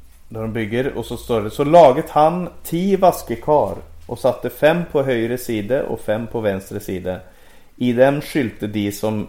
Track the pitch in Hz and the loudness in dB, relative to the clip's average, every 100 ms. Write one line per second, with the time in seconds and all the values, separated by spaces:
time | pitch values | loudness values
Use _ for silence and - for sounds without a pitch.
0 | - - - 110 110 110 104 117 135 - | -20 -20 -14 -8 -6 -4 -2 -2 -2 -4
1 | 113 117 - 113 104 - 143 170 147 131 | -8 -10 -2 -2 -2 -2 6 8 8 6
2 | 160 151 156 180 175 - - 165 190 185 | 0 2 4 2 -6 -10 -6 -2 0 4
3 | 185 - - 117 - 147 98 - - - | 4 2 -6 -6 0 2 0 -4 -14 -18
4 | - 120 127 123 123 - 147 175 165 151 | -12 -2 -2 -2 -6 2 2 2 0 -2
5 | 135 120 113 123 - 110 101 135 - 127 | 0 0 -2 -4 -4 -4 -2 -2 -2 -6
6 | - 107 113 120 107 95 - 101 - 92 | -4 -4 -4 -2 -2 -2 -6 -10 -6 -6
7 | 87 90 - - - - - - 123 120 | -6 -8 -10 -20 -20 -20 -20 -4 0 4
8 | 135 143 147 165 113 - 104 104 101 101 | 4 4 -2 -2 -2 -4 -4 -2 -2 -2
9 | 110 107 | -4 -2